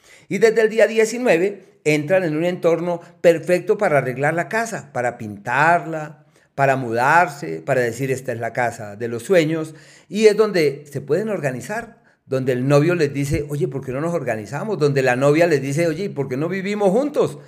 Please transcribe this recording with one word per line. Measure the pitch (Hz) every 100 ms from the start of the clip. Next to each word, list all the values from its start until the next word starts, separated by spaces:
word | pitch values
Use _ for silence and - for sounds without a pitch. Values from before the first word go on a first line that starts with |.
| _ - -
Y | 185
desde | 220 220
el | 220
día | 220 214
diecinueve | 226 220 240 247 165 190 202 - _
entran | 151 151 147 190
en | 175 151
un |
entorno | 175 180 175 170 175 170 - _
perfecto | 180 165 143 180 180 208
para | 202 143
arreglar | 131 127 143
la | 165 160
casa, | 220 226 185 -
para | 123 123 117
pintarla, | 110 101 110 127 156 170 156 160 151 - _ _ _ -
para | 135
mudarse, | 131 123 117 127 165 175 143 160 160
para | - 131
decir: | 120 113 135
"Esta | 127 135
es | 113
la | 117
casa | 127 120 110 104 101
de | 117
los | 117
sueños", | - 185 151 160 160 - - - -
y | 202 214
es | 202
donde | 214 180 151 139 -
se | 135
pueden | - 160 220
organizar, | 190 143 127 117 214 226 - _ _ -
donde | 131 127
el | 123 131
novio | 143 156 175
les | 143
dice: | 139 139 156 143
"Oye, | 143 -
¿por | 135
qué | -
no | 127
nos | 165
organizamos?", | 170 123 110 104 143 214 185
donde | 147 135
la | 131
novia | 123 139 151 175
les | 147
dice: | 135 139 170
"Oye, | 156 202
¿por | 139 131
qué | 127
no | 160
vivimos | 190 190 208 202
juntos?". | 202 285 277 160 139